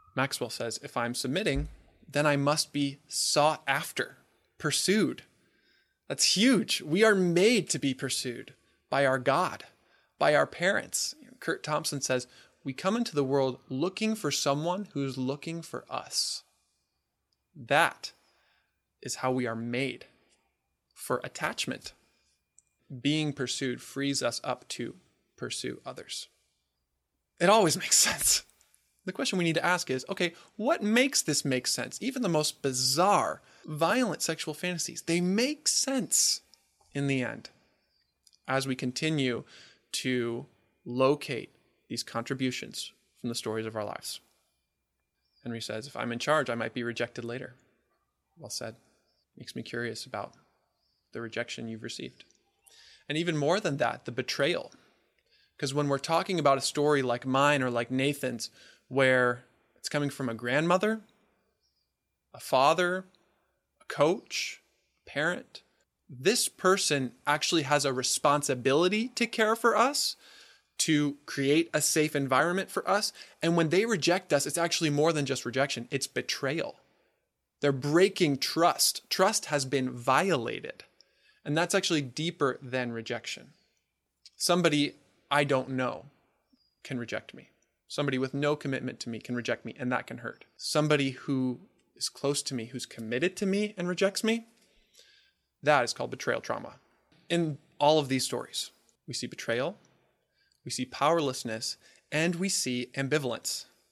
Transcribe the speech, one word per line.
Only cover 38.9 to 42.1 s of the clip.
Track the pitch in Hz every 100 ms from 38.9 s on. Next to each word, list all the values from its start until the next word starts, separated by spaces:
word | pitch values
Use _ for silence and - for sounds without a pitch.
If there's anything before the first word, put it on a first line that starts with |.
| - 156 156 131 117 - - - _ _
to | - 131 127 117 117 143 _ _ _ -
locate | 123 131 143 - 120 - _ _ _ _
these | 113
contributions | -